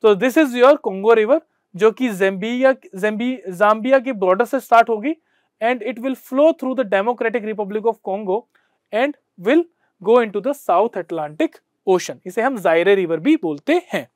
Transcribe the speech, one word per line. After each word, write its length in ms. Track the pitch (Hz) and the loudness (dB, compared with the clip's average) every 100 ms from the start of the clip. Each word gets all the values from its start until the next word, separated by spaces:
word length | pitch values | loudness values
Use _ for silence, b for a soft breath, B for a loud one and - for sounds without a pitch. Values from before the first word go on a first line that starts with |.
तो 120 | 220 | 4
this 220 | 202 247 311 | 2 2 2
is 160 | 294 | 0
your 180 | 247 254 294 226 | 4 4 4 0
Congo 260 | 190 208 | -2 2
river, 260 | 233 214 311 _ _ _ 175 | 2 4 0 _ _ _ 0
जो 140 | 220 | 0
कि 180 | 214 254 | 2 -4
ज़ैम्बिया, 680 | 190 196 196 220 247 262 262 - 190 | 0 -2 -2 -6 0 0 0 -8 -4
ज़ैम्बी-, 540 | 208 214 240 254 190 | -4 -2 -6 -6 -10
ज़ाम्बिया 480 | 175 208 220 233 269 | 0 2 2 2 0
के 140 | 247 | 0
बॉर्डर 320 | 220 185 190 | -2 0 2
से 160 | 240 269 | 0 -2
स्टार्ट 280 | - 233 233 | 2 2 4
होगी 260 | 220 247 320 _ _ _ _ | 0 -4 -8 _ _ _ _
and 200 | 226 247 | -2 -2
it 160 | 214 247 | -6 -8
will 160 | 262 | -8
flow 380 | 262 - 262 311 | -8 -6 2 2
through 220 | - 254 254 | 2 -4 -4
the 80 | |
Democratic 600 | 214 196 214 240 226 233 | -2 0 -2 -2 -4 -4
Republic 380 | 214 208 202 214 | -6 -8 -6 -2
of 140 | 214 220 - | -4 -4 -8
Congo 320 | 190 214 202 _ _ _ _ _ | -8 -4 -6 _ _ _ _ _
and 200 | 214 277 - _ _ 180 | -4 -4 -4 _ _ 0
will 140 | 311 349 _ _ _ | 0 0 _ _ _
go 120 | 190 240 | 2 2
into 160 | 226 202 | 2 -4
the 140 | 214 285 - | -6 -6 0
South 260 | 175 220 196 | 0 0 -4
Atlantic 600 | 165 165 151 156 311 _ _ _ - | -8 -8 -8 -4 -4 _ _ _ 0
Ocean। 280 | 185 - 131 185 | 0 -2 -12 -10
इसे 160 | 202 | -4
हम 160 | 226 247 | -4 -2
जायरे 360 | 175 165 175 | 0 2 4
रिवर 260 | 196 175 165 | 2 0 -2
भी 160 | 175 311 | 0 0
बोलते 460 | 170 143 - 339 - | 0 -6 0 -2 0
हैं। 160 | 185 127 | -8 -8